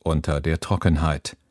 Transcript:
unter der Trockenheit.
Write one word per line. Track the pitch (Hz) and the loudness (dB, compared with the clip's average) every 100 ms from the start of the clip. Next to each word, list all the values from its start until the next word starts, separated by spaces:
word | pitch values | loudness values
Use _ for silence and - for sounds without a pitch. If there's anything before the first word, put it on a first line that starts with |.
unter | - 78 - 73 | -2 0 0 0
der | 73 80 | 0 -2
Trockenheit. | - 95 87 78 80 73 - - _ | -2 0 2 2 2 -2 -6 -16 _